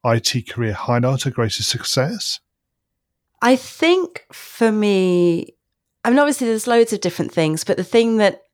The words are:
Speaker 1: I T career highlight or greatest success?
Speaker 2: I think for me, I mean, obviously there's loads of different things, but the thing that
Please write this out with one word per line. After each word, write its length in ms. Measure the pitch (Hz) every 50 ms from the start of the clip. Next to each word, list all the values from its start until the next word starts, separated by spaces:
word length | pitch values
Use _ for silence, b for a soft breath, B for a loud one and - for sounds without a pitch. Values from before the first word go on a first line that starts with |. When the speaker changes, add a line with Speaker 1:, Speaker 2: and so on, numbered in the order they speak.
| -
Speaker 1:
I 140 | 127 - 117
T 200 | - - - 123
career 300 | - - - 120 117 110 101
highlight 520 | - - - 120 120 123 127 135 131 -
or 40 | 139
greatest 380 | - - 117 104 - - - -
success? 720 | - 117 - - - 135 127 165 240 196 - - - - _ _ _ _ _ _ _ _ _ _ _ _ _ _ _ _ _ _ _ _
Speaker 2:
I 140 | - 247 262
think 680 | 254 - - - - 311 330 359 381 349 349 - - - _
for 400 | - - - - - - 233 226
me, 840 | 214 214 208 208 196 190 185 180 180 175 175 175 165 170 - - _ _ _ _ _ _ _ _ _ _ -
I 60 | 233
mean, 80 | 247 285
obviously 280 | 294 294 285 - 262
there's 200 | 226 226 220 -
loads 260 | 247 233 233 233 226
of 80 | 220 202
different 320 | - 175 - - - -
things, 320 | - 170 160 156 156 160 -
but 120 | - 185
the 80 | - 180
thing 320 | - - 233 233 226 226 220
that 240 | 208 190 - - _ _